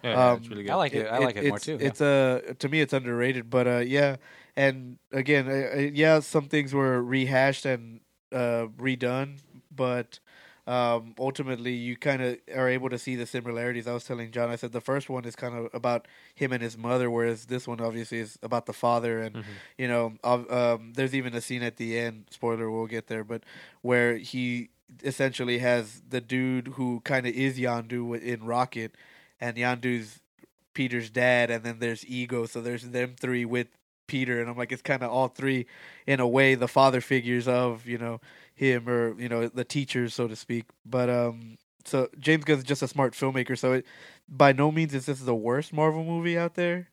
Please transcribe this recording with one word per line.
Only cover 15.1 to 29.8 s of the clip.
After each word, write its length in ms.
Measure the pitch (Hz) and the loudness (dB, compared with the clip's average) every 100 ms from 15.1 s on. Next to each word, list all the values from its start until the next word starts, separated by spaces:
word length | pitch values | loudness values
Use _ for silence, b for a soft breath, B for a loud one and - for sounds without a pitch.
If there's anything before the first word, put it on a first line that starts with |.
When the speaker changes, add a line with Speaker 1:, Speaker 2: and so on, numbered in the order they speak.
| 131 | -8
Speaker 2:
is 120 | 120 - | -8 -10
kinda 340 | 123 120 117 | -8 -8 -8
about 340 | 123 123 120 - b b | -4 0 -2 -4 b b
him 180 | - 139 | -6 -2
and 100 | 123 | -2
his 140 | 117 113 | -4 -6
mother, 340 | 117 127 123 | 0 0 2
whereas 360 | 117 117 113 - | 0 0 -2 -6
this 200 | 127 123 | -8 -6
one 140 | 117 | -4
obviously 380 | 117 113 113 117 | -4 -4 -8 -8
is 200 | 110 - | -8 -12
about 240 | 117 120 - | -4 -4 -4
the 60 | |
father, 460 | - 120 120 117 113 | -2 0 2 0 -4
and 140 | 113 117 | -6 -10
Speaker 1:
Mm-hmm. 160 | 104 101 B - | -12 -16 B -6
Speaker 2:
you 100 | 127 | 0
know, 300 | 120 117 110 | 2 0 -2
ob-, 280 | 120 123 120 | 0 0 2
um, 400 | 123 120 117 113 | 0 2 0 -4
there's 200 | 120 135 | -4 0
even 200 | 135 127 | 0 -2
a 60 | 120 | -6
scene 220 | - 123 | -6 -4
at 140 | 120 113 | -6 -6
the 200 | 117 113 | -4 -2
end. 280 | 117 110 - | -4 -6 -20
Spoiler, 400 | - 117 113 113 | -6 -4 -2 -2
we'll 160 | 110 113 | -4 -4
get 180 | 113 - | -8 -6
there, 180 | 110 | -8
but 180 | 107 113 B B B B | -6 -10 B B B B
where 360 | 120 123 120 117 | 2 4 6 2
he 500 | - 127 123 123 117 _ _ - | -4 -4 -2 -2 -6 _ _ -8
essentially 560 | 139 131 135 120 123 120 | -6 0 0 0 -2 2
has 420 | 123 120 107 113 - | 2 2 0 -12 -6
the 140 | 127 | -6
dude 480 | 120 127 131 127 123 135 | -2 -2 0 -2 -4 -4
who 240 | 127 117 - | -4 -2 0
kinda 240 | 135 123 | 0 0
is 240 | 120 135 127 | 0 0 0
Yondu 420 | 123 117 113 120 120 | -2 -2 -4 -6 -6
wi-, 80 | 120 | -6
in 220 | 123 120 | -6 -6
Rocket, 520 | 110 120 127 117 113 b b b b b | -2 0 0 -2 -8 b b b b b
and 160 | 120 113 | -6 0
Yondu's 640 | 123 123 | 0 0